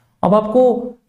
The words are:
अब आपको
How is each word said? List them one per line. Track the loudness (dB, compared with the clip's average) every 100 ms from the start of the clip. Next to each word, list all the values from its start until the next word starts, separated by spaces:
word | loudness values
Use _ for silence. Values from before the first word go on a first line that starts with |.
| _ -6
अब | 0 0
आपको | 0 2 2 0 -6 -14